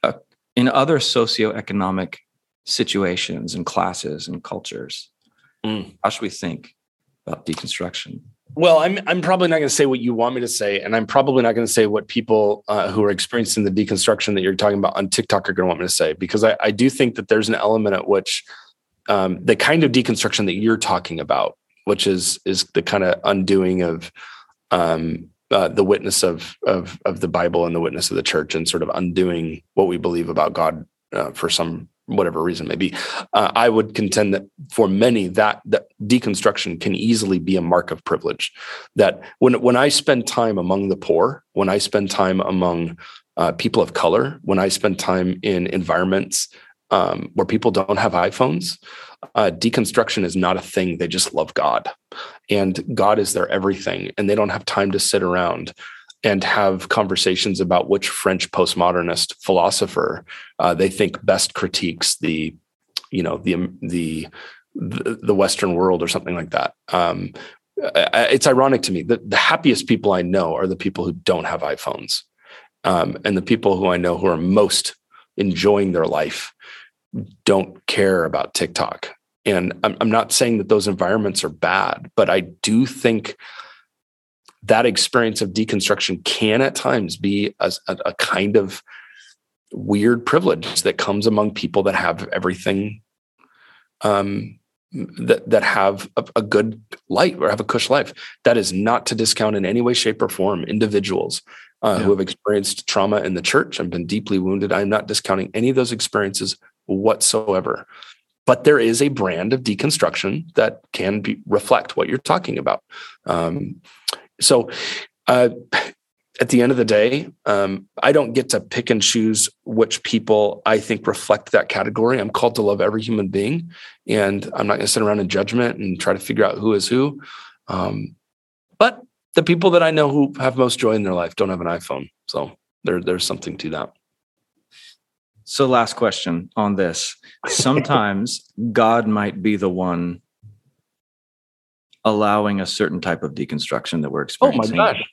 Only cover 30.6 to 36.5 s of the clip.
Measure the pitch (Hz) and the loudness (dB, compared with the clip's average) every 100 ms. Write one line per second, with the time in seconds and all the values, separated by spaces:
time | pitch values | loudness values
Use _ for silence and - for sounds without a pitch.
30.6 | 80 78 - _ _ - 71 - 85 - | -2 -2 -14 _ _ -6 -6 -4 -4 -2
31.6 | 82 - - _ - - 87 85 85 80 | -2 -6 -12 _ -4 0 0 0 -2 -4
32.6 | 78 - 98 - - - - - 104 - | -6 -4 -4 -4 -10 -10 0 2 2 4
33.6 | 120 110 107 110 104 107 104 98 - _ | 4 4 0 -2 0 2 2 0 -4 _
34.6 | 147 - 104 98 120 117 92 92 107 104 | -8 2 2 4 4 2 0 2 2 0
35.6 | - 104 - _ 104 123 117 95 107 | -2 -2 -2 _ 0 2 2 2 0